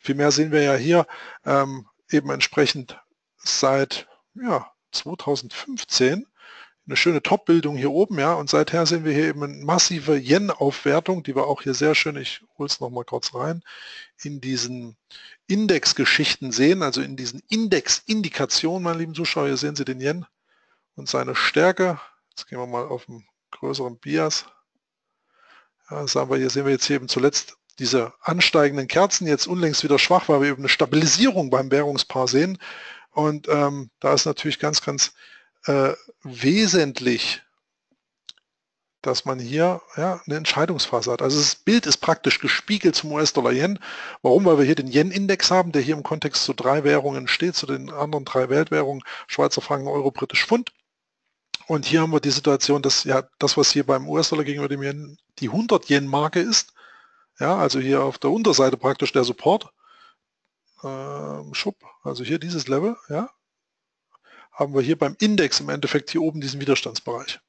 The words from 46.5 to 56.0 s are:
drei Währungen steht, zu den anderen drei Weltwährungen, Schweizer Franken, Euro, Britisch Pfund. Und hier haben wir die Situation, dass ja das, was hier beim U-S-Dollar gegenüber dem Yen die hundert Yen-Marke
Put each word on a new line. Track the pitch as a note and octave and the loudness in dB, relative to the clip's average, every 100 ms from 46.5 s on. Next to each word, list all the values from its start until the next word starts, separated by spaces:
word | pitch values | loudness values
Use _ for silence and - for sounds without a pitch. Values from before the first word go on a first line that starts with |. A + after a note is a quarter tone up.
drei | C3+ B2+ C#3+ | -2 2 2
Währungen | C#3+ D3 C#3 C3+ B2+ | 4 2 2 -4 -4
steht, | - F3 E3+ | -2 0 -2
zu | C#3 | -6
den | C3+ C3+ | -8 -8
anderen | D3 D3+ D3+ | -6 -4 -4
drei | C3+ C3 B2+ | -2 0 2
Weltwährungen, | C#3 D#3+ D3+ C#3 C#3 - - - | 2 2 0 -2 -4 -10 -16 -10
Schweizer | - C#3+ - | 0 0 0
Franken, | - C#3+ C#3 | -2 -4 -2
Euro, | C#3+ C#3 | 0 0
Britisch | - C#3 - - | -2 -2 0 2
Pfund. | A#3 A#3+ _ _ _ _ _ _ _ _ - - | 0 0 _ _ _ _ _ _ _ _ -14 -4
Und | D#3 C#3 | -4 2
hier | D#3+ | 2
haben | D#3+ | 2
wir | D#3 | 0
die | C#3+ | 0
Situation, | C3+ - C#3 - C#3+ | 0 2 2 2 2
dass | C#3 - | 2 0
ja | D3+ C3 C3 _ | 0 -2 -2 _
das, | C#3+ - | 0 2
was | C#3 | 4
hier | D3 C#3 | 2 2
beim | C3+ C#3+ | 0 0
U-S-Dollar | D#3 D#3+ D#3 | 0 0 0
gegenüber | C#3+ C#3+ C#3 | -2 -4 -4
dem | C#3 | -4
Yen | C#3 C#3+ D3 D3 _ - | -6 -8 -12 -20 _ -8
die | B2+ | -4
hundert | D3+ A3+ G3+ - | -2 2 2 4
Yen-Marke | C#3+ | 2